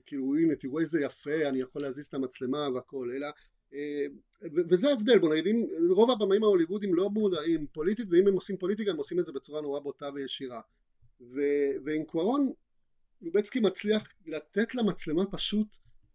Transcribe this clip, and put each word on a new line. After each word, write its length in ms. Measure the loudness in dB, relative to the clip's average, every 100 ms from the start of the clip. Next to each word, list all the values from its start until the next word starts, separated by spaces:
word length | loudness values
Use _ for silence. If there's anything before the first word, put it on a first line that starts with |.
| -8
כאילו, 300 | -6 -2 2
"הנה, 180 | 2
תראו 260 | 2 2 4
איזה 200 | 2 0
יפה, 480 | -2 -4 -4 0 0
אני 120 | 0
יכול 220 | -2 -6
להזיז 240 | -6 -6 -6
את 80 |
המצלמה 540 | -4 -4 -4 -4 -2 -2
והכל", 360 | -4 -6 -8 -6 -6
אלא, 100 | -8 -10 _ _ _
אה, 320 | -10 -6 -4 -4 -8 _ _
ו-, 200 | -4 -2 2
וזה 180 | 2 4
ההבדל, 300 | 2 6 6
בוא 140 | 6
נגיד, 140 | 2 2
אם, 180 | 0 0 0 4
רוב 200 | 6 4
הבמאים 340 | 4 2 4
ההוליוודים 500 | 4 4 2 -2 0
לא 160 | 0 0
מודעים 560 | 0 0 0 0 -2 -2
פוליטית, 340 | -4 -2 -2 2
ואם 180 | 4 6
הם 60 |
עושים 220 | 2 -2 -4
פוליטיקה, 340 | -4 -2 -2
הם 60 | -4
עושים 240 | -4 -4
את 60 | -4
זה 60 |
בצורה 280 | -8 -10 -8
נורא 200 | -6 -6
בוטה 300 | -8 -10 -10
וישירה. 460 | -8 -8 -10 -10 -12 -16 _ _ _ _ _
ו-, 500 | -12 -4 0 2 0 -2
ועם 200 | -4 -4
קוארון, 480 | -4 -2 0 2 0 -4 _ _ _ _ _ _
לובצקי 380 | -2 -2 0 0
מצליח 520 | 0 0 0 -2 -4 _ -10
לתת 480 | -10 -4 -2 -2
למצלמה 520 | 0 0 0 -2 -2 -2
פשוט 500 | -4 -2 -2 -2 -8 _ -20 _